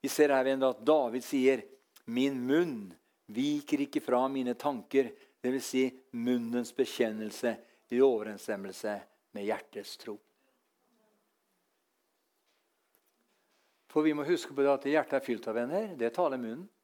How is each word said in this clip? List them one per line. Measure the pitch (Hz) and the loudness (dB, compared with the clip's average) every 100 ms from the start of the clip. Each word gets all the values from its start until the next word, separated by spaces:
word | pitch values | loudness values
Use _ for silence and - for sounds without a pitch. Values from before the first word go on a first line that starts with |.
Vi | 135 | -4
ser | - 147 | 4 6
her | 135 131 | 6 4
igjen | 135 131 | 4 2
at | 123 | 2
David | 117 156 120 123 | 4 4 4 -4
sier: | - 139 127 127 - - _ - - | -2 4 4 4 -2 -20 _ -20 -6
«Min | 120 135 135 123 | 0 0 0 2
munn | 151 175 120 98 - _ _ - | 2 2 -4 -10 -16 _ _ -10
viker | 107 143 147 143 143 | -4 -2 -2 -2 -2
ikke | 139 - | -2 -4
fra | - 123 131 | 0 2 2
mine | 135 123 120 | -2 -4 -2
tanker.» | 147 127 - 135 120 - _ _ | -4 -4 0 0 0 -6 _ _
Det | 127 | -4
vil | 131 - | -2 -2
si | 131 131 127 _ | 0 0 -2 _
munnens | 120 120 123 117 120 117 - | -4 0 0 0 -4 -4 -2
bekjennelse | 127 - 113 107 107 - 120 110 - _ _ | -2 0 0 0 -8 -4 -4 -4 -12 _ _
i | 120 135 | 4 4
overensstemmelse | 113 107 101 - 101 98 92 107 101 - _ _ | 4 -4 -10 -6 -6 -8 -8 -6 -6 -10 _ _
med | 104 101 | -8 -4
hjertets | 107 - 104 98 - | -4 -6 -14 -12 -14
tro. | 117 104 _ _ _ _ _ _ _ 220 214 214 _ _ _ _ _ _ _ _ _ _ _ _ _ _ _ _ _ _ _ _ _ _ _ _ _ _ _ | -14 -14 _ _ _ _ _ _ _ _ _ _ _ _ _ _ _ _ _ _ _ _ _ _ _ _ _ _ _ _ _ _ _ _ _ _ _ _ _
For | 156 156 | 2 2
vi | |
må | 147 147 | 2 0
huske | 175 - | -2 -2
på | 139 | 0
det | 139 | 2
at | 139 139 | 2 2
det | |
hjertet | 151 135 139 | 0 2 -2
er | - | -2
fylt | 113 - | -4 -2
av, | 110 | -4
venner, | 120 175 220 156 | -2 -4 -4 -4
det | 117 | -4
taler | 143 165 131 | 0 0 -2
munnen. | 117 127 196 _ | -8 -10 -14 _